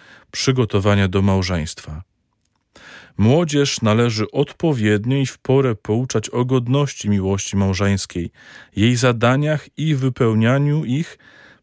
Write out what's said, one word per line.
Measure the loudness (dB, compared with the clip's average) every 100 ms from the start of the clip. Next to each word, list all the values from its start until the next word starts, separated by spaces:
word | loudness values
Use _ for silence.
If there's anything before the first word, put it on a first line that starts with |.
| -20 -20 _
przygotowania | -4 0 0 0 0 2 2 2
do | 2
małżeństwa. | 2 2 0 -4 -6 -10 -14 -14 -16 _ _ _ _ _ _ -20 -20 -20 -12 0
Młodzież | 4 4 2 0 0 0
należy | 2 2 2 0 -2
odpowiednio | -2 -4 -2 -2 0 2 0 0 -2
i | -2
w | -4
porę | 0 2 2
pouczać | -2 -2 -2 -2 -4 -4
o | -4
godności | 0 -2 0 0 -2 -4 -2
miłości | 0 0 -2 -2 -2
małżeńskiej, | 0 0 0 0 -4 -8 -10 -12 -20 -20 -10 0
jej | 2 2
zadaniach | 2 2 2 2 0 -4 -6 -6
i | -2
wypełnianiu | 0 -2 0 0 2 2 2 0 -2
ich | -2 -4 -6 -12 -20 -20 -20 _